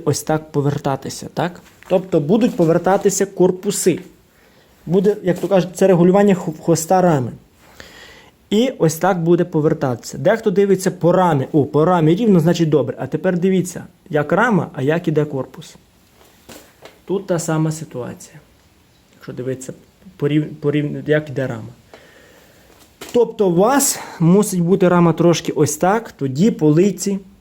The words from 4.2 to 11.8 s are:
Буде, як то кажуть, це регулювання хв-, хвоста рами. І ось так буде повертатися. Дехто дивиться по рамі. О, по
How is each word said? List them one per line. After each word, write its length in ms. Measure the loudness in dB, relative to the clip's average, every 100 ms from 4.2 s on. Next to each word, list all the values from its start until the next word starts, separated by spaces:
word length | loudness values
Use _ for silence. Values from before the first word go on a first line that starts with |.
| _ _ _ _ _ _ -4
Буде, 300 | 0 0 0
як 160 | -2 -4
то 80 | 0
кажуть, 220 | 0 0
це 140 | 0 2
регулювання 480 | 4 6 4 4 2
хв-, 280 | -2 -6
хвоста 380 | -2 -2 2 2
рами. 300 | 4 2 -2 -10 -20 _ _ -20 -20 -20 -20 -20 -20 _ _
І 220 | 0 0 0
ось 180 | -2 0
так 280 | -2 0
буде 220 | 2 2 0
повертатися. 720 | -2 0 0 -2 -6 -10 -4
Дехто 340 | 0 0 0
дивиться 400 | 0 2 0 -2
по 200 | 0 2
рамі. 360 | 4 2 0 0
О, 140 | 0 0
по 200 | 2